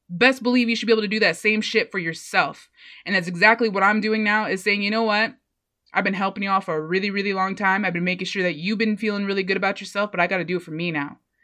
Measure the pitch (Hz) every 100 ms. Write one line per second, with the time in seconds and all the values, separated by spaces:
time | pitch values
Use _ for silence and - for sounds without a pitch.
0 | - 175 254 262 233 247 233 226 220 220
1 | 208 214 196 165 214 214 - 220 220 196
2 | 165 165 - 190 147 - - _ - -
3 | - 190 175 175 214 226 226 196 196 214
4 | 214 220 214 214 202 185 202 202 202 220
5 | 220 208 220 - _ _ _ _ _ -
6 | 190 190 196 196 196 196 190 156 156 185
7 | 202 196 202 190 190 185 196 190 190 175
8 | 180 180 180 196 180 156 180 208 220 208
9 | 220 202 196 196 185 190 196 196 190 202
10 | 208 185 175 190 165 180 170 156 175 151
11 | 143 - _ _